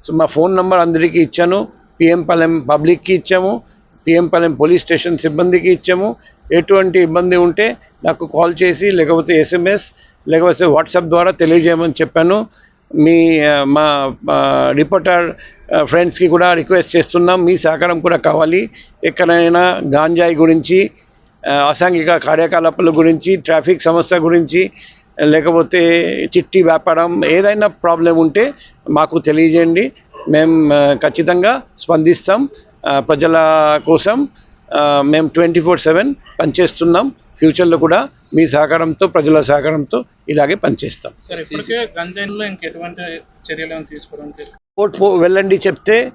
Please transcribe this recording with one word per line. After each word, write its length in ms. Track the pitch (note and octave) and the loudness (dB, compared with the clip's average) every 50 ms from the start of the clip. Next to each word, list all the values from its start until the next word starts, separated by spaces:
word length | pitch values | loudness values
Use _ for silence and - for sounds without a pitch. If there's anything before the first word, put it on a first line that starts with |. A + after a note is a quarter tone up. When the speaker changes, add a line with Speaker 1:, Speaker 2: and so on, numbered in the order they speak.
| - - | -8 -4
Speaker 1:
So, 60 | D#3+ | -2
మా 100 | D#3+ D#3+ | 0 0
ఫోన్ 300 | D3+ - D3 E3 F#3 F#3+ | 0 0 0 0 2 0
నంబర్ 220 | F#3 F3+ F#3+ F#3+ F3+ | 0 0 2 2 2
అందరికీ 420 | E3+ E3+ E3 D#3+ E3 E3+ D#3+ E3+ | 2 0 0 0 0 0 0 0
ఇచ్చాను, 480 | E3 - - F3 F3 F3 F#3 G3+ A3+ - - _ _ _ _ _ | -2 0 0 -2 0 0 0 -2 -4 -8 -12 _ _ _ _ _
పిఎం 220 | E3 E3 E3+ F3 | 2 2 2 0
పాలెం 380 | E3 D#3+ F3 E3 E3 E3 E3 D#3+ | -2 -2 0 0 0 0 -2 -4
పబ్లిక్కి 540 | B2+ B2+ D3 D3+ D3+ E3 F3 - - - F#3+ | -2 -2 -2 0 2 0 0 0 0 -2 -2
ఇచ్చాము, 480 | E3+ - - F#3 F#3 F#3 G3 A3+ A#3+ - _ _ _ _ _ _ _ _ | -2 0 -2 -2 0 0 -2 -4 -6 -10 _ _ _ _ _ _ _ _
పిఎం 200 | D#3+ E3 F3 F3 | 0 0 0 0
పాలెం 280 | D#3+ - - E3+ E3 D3+ | 0 0 0 0 0 0
పోలీస్ 280 | B2 D3+ D#3+ F3+ F3 | 0 2 2 2 0
స్టేషన్ 360 | - - E3+ D3+ - F3 E3+ - | 0 -2 -4 -2 -2 -4 -6 -4
సిబ్బందికి 540 | - D#3+ D3 D#3 F3+ F3+ F3+ F3 E3 F#3 | -4 -4 -2 -2 0 0 0 0 2 0
ఇచ్చాము. 440 | F3+ - - - F3+ F3+ G3 A3 A#3 _ _ - _ _ _ - | 0 0 0 -4 -2 -2 -2 -6 -6 _ _ -20 _ _ _ -2
ఎటువంటి 480 | D3+ F3 D#3+ - G3 G3 F#3+ F#3 E3 F#3 | -2 -2 2 2 2 2 2 2 2 2
ఇబ్బంది 360 | F3 D#3+ D#3+ F3 F3+ F3+ F3+ | 0 2 0 -2 0 2 2
ఉంటే 400 | F3+ F3 F3 D#3+ - G#3+ A3+ B3 - _ _ _ _ - | 2 2 2 0 0 -2 -2 -4 -8 _ _ _ _ -4
నాకు 220 | - D#3+ - E3+ | -4 -4 -4 -8
కాల్ 280 | - - D3+ E3+ E3+ F3 D#3 | -6 -2 0 0 0 0 0
చేసి, 280 | F#3 F3+ E3 C#3+ F#3+ G3+ | 0 0 0 0 0 0
లేకపోతే 500 | F#3+ F3 D#3+ D3 E3+ E3 C#3+ F3 F3 D#3 | 2 2 2 2 2 0 0 2 2 2
ఎస్ఎంఎస్, 520 | D3+ - F3+ F3 F3 F#3+ G3+ G3+ - - _ _ - _ _ _ _ - | 2 2 -2 -2 0 0 -2 -2 -4 -10 _ _ -20 _ _ _ _ -2
లేకపోతే 360 | D#3+ E3 E3+ F3+ D#3+ - F3+ | 0 2 2 2 2 2 2
WhatsApp 440 | E3+ C#3+ D3+ D#3+ - - F3+ E3+ D#3+ | 2 2 2 0 0 -2 -2 -2 0
ద్వారా 220 | E3 E3+ F3 F#3 | 0 0 2 0
తెలియజేయమని 600 | F#3 - E3+ D#3+ E3 E3+ D#3 E3+ E3 D#3+ E3+ E3 | 0 0 0 2 2 2 2 2 0 0 -2 -4
చెప్పాను. 540 | C#3 - D#3+ - _ E3 E3 F3 G3 G#3+ A3+ - _ _ _ _ _ _ _ _ - | -2 -4 -6 -2 _ 0 0 2 0 -2 -4 -8 _ _ _ _ _ _ _ _ 0
మీ, 460 | D3+ D3+ D#3+ E3+ E3+ E3 E3 E3 D#3 | 2 2 4 4 4 4 2 2 2
ఆ, 240 | D3 D3 D3 C#3+ C#3 | 2 2 2 0 0
మా, 500 | C#3 C#3+ D3+ D#3 D3+ D3 C#3+ C#3 C3+ B2+ - - C#3+ | 0 2 2 2 2 0 -2 -2 -6 -8 -8 -4 -2
ఆ, 400 | D3 C#3+ C3+ C#3 C3+ C3+ C3 C3 | 0 0 0 0 0 0 0 0
రిపోర్టర్, 640 | C#3 C#3+ D#3 C#3+ G3 F#3 D3+ F#3+ F3+ F3 F3 E3 - - - - - _ - - - | 0 0 0 0 0 -2 0 0 0 0 0 -2 -8 -12 -20 -20 -20 _ -10 -4 -2
ఆ, 100 | E3 D3+ | -2 -2
ఫ్రెండ్స్కి 440 | - - E3+ F3 E3+ D3 - F#3 E3 | 0 0 0 0 0 0 0 0 2
కూడా 260 | D#3+ E3+ F3 F3+ F3 | 2 2 2 2 0
రిక్వెస్ట్ 420 | E3 D3 - F#3 F3+ D#3+ - - | 0 0 0 0 0 0 0 0
చేస్తున్నాం, 480 | E3+ E3 - - F3 F3 F3 F#3 F#3 F3 | 0 0 0 0 0 2 2 2 2 2
మీ 120 | F3 F#3 | 0 0
సహకారం 440 | D#3+ - D#3+ D#3+ C#3 E3+ F3 F3 E3 | 0 0 -2 -2 0 -2 -2 -2 -2
కూడా 160 | D3+ E3+ E3+ | -2 -2 -2
కావాలి. 540 | D3+ - D#3 D3+ D#3 D#3 D#3+ E3 F#3 G#3+ A3 - - - - _ _ - | 0 0 0 0 2 0 0 0 -2 -2 -4 -12 -20 -20 -20 _ _ -6
ఎక్కడైనా 760 | E3+ - - F3+ E3 E3+ E3+ E3+ E3+ E3+ F3 F3+ F3+ A#3 - - | -6 -2 0 0 2 2 2 2 2 2 2 2 0 0 -2 -4
గాంజాయి 480 | D3 C3+ D3 D#3 D#3+ E3+ E3 F3 E3+ E3 | -2 0 0 0 0 2 2 2 0 2
గురించి, 560 | D3 E3 E3 D#3+ D#3+ C3 - F3 F#3+ G3+ A3 _ _ _ _ _ _ _ _ _ _ - - | 2 4 4 4 2 0 0 0 0 0 -2 _ _ _ _ _ _ _ _ _ _ -6 -4
ఆ, 40 | C#3+ | -2
అసాంఘిక 640 | C#3+ C#3+ D3 D3 - F3 F3+ F3+ E3 D#3 E3+ F3 | 0 0 0 0 0 0 0 0 0 0 0 0
కార్యకలాపాల 720 | D#3 - C#3+ D#3 D#3 E3 D#3+ F#3 E3+ E3 E3 D#3 - - E3 | 0 0 0 0 0 0 0 0 0 0 0 0 2 0 0
గురించి, 460 | D#3 D#3 D#3+ E3 E3 D#3 - F3 F#3+ | 2 4 2 2 2 0 0 -2 -2
ట్రాఫిక్ 460 | F3+ C3+ - D#3+ D#3 C#3 F3 F#3 D3 | -2 0 -2 -2 0 2 0 -2 0
సమస్య 360 | - E3 E3 E3+ D#3+ - F#3 F3 | 0 0 0 0 0 0 0 0
గురించి, 520 | D#3 E3 E3+ E3+ E3 C3 D#3+ F3+ F#3+ G3 _ - - - - _ _ _ _ - | 2 2 2 2 0 0 -2 -2 -2 -2 _ -18 -20 -20 -20 _ _ _ _ -2
లేకపోతే 600 | D3 D3+ D3+ D#3+ D3 E3+ E3+ E3 D#3+ - - F3+ E3+ E3+ E3+ E3+ E3+ E3+ - C#3 - E3 - | 0 2 2 2 2 2 0 0 0 0 0 0 2 2 2 0 0 -2 -4 -6 -6 -2 -2
చిట్టి 260 | F3 E3 _ - F#3+ | -2 -2 _ 0 2
వ్యాపారం, 640 | F3 E3 D#3+ D#3 - F3+ D#3+ D#3+ E3+ E3+ F3 - D3+ | 2 2 2 0 0 0 0 0 0 -2 -2 -2 -2
ఏదైనా 420 | D3 D#3+ F3+ G3 G3+ G#3 G#3 G#3+ | 0 0 2 2 0 0 0 -2
ప్రాబ్లం 520 | G#3 G#3 _ - E3+ E3+ E3 E3 E3+ E3 E3 | -2 -4 _ -2 -2 0 2 2 2 2 2
ఉంటే 360 | D#3+ D#3+ C#3 G3+ A#3 C#4+ C#4+ - - - _ _ _ - | 0 2 2 0 -2 -2 -4 -12 -20 -20 _ _ _ -2
మాకు 280 | D3+ D3+ D#3 - D#3+ E3 | 0 0 0 0 -2 -2
తెలియజేయండి. 720 | - D3+ D3+ D#3 E3 D#3+ D#3 E3+ E3+ E3 E3 F3+ A#3 C4 - _ _ _ - - - - | -2 0 0 2 2 2 4 2 2 2 0 0 -2 -4 -8 _ _ _ -20 -14 -4 0
మేం, 440 | D3+ D3+ D#3+ D#3+ E3 D#3+ D#3 D3 | 0 2 2 2 2 2 2 2
ఆ, 200 | D3 D3 C#3+ C#3 | 2 2 2 2
ఖచ్చితంగా 680 | C#3+ B2+ D3+ D3 - - E3 E3 F3 F3+ F3+ G#3+ B3+ C4+ - _ _ - | 0 0 -2 -4 -2 -2 -2 0 0 0 0 0 -2 -2 -8 _ _ -16
స్పందిస్తాం. 720 | - - E3+ D#3+ D#3 E3 F3 - - F#3 F#3+ A#3 C#4 C#4 - - - _ _ _ - | -4 -2 0 2 2 2 2 0 0 -2 0 0 -2 -6 -8 -18 -20 _ _ _ -6
ఆ, 140 | - C#3+ C#3 | -2 -2 -2
ప్రజల 340 | C#3 - D#3 C#3 D#3 E3 E3 E3 D#3+ D#3 D#3+ D#3 D3+ D3+ D3+ D3+ - | 0 0 -2 0 2 2 2 2 2 4 2 2 2 2 0 0 0
కోసం, 420 | - E3 D#3 - G3 A3 C4 C#4+ - _ - _ _ - _ _ - - | 0 0 2 2 0 -2 -2 -4 -6 _ -20 _ _ -20 _ _ -6 -2
ఆ, 280 | D3 D3 D3 C#3+ C#3+ | -2 0 2 2 2
మేం 260 | C#3 C#3+ D3+ D#3 D#3+ D3 | 2 2 0 0 0 0
ట్వంటీ 320 | - E3 E3+ E3+ E3 E3+ | 0 0 0 2 0 0
ఫోర్ 200 | D#3 E3+ F3+ D3 | 0 0 0 0
సెవెన్ 340 | - D#3 D#3+ F3+ A3 C#4 C#4 - - - - - | 2 0 0 2 0 -2 -6 -8 -14 -14 -6 -4
పనిచేస్తున్నాం. 720 | - A3 F3 - F3+ E3 - - E3+ E3+ E3+ F#3 A#3+ C#4 - _ _ _ _ _ | -4 -2 0 0 0 0 0 -2 0 2 2 2 0 -2 -6 _ _ _ _ _
ఫ్యూచర్లో 400 | D#3+ D#3+ D3 - F3+ E3+ E3+ D#3 | 0 0 2 2 2 2 2 2
కూడా 300 | D#3 D#3+ E3 G#3 C4+ C#4 _ _ _ _ - | 2 2 2 0 -2 -4 _ _ _ _ 0
మీ 120 | D#3 E3 | 0 0
సహకారంతో, 600 | C#3+ C3 D3 D#3 C#3+ D#3 E3 E3 D#3+ D#3 _ G3 | 2 2 0 0 2 0 -2 -2 -4 -2 _ -2
ప్రజల 340 | F3+ D#3+ F3 D3 D3+ D#3 D#3 | 0 0 0 2 2 2 2
సహకారంతో 640 | C3+ A#2+ C#3+ D3 C3+ D#3 D#3 D3+ C#3+ - - B3 B3 _ _ _ _ - | 2 2 0 0 0 -2 -4 -4 -4 -4 -6 -6 -6 _ _ _ _ -4
ఇలాగే 260 | D3+ D3+ C#3+ C#3+ F#3 | -2 -2 0 0 -2
పనిచేస్తాం. 580 | - - C#3+ C3+ - - - - - - - - _ - - | -4 -2 -4 -4 -4 -8 -12 -12 -12 -14 -18 -18 _ -18 -16
Speaker 2:
సార్, 120 | F3 E3 | -14 -14
ఇప్పటికే 340 | D#3 D#3 D3+ D3+ - - A3+ A#3+ A#3 - - E3+ | -12 -12 -12 -14 -10 -8 -8 -8 -8 -10 -10 -12
గంజాయిలో 460 | E3+ F3+ F3+ G3 G3+ G3+ G3+ G#3 G#3+ | -12 -12 -10 -12 -12 -10 -10 -10 -10
ఇంకెటువంటి 560 | G3+ F#3+ - F3 D#3+ E3 E3 E3+ F3 F3 F3 | -12 -12 -12 -14 -16 -14 -14 -16 -16 -16 -16
చర్యలు 680 | F3 E3+ E3 E3 - _ _ _ _ - D#3+ D#3 E3 D#3+ | -16 -14 -16 -16 -20 _ _ _ _ -14 -12 -12 -10 -12
ఏమైనా 140 | E3 D#3+ D3+ _ | -12 -14 -14 _
తీసుకోవడానికి? 520 | D3+ D3 - _ D3+ D3 D3 D3 D3 - D3 - _ _ _ _ _ | -20 -20 -20 _ -20 -18 -18 -20 -18 -20 -20 -20 _ _ _ _ _
Speaker 1:
కోర్టు 200 | - G#3 G3+ - | -4 -4 -4 -2
పో-, 240 | - G3 G3+ F#3+ F3 | 0 0 0 2 2
వెళ్ళండి 400 | E3+ F3 F#3 G3 G3 G3 G3 - - | 2 2 2 0 0 0 -2 0 0
చెప్తే 460 | G3 D#3 - _ G#3+ G#3+ A#3 B3+ B3+ | -4 -4 -4 _ -2 0 0 -2 -6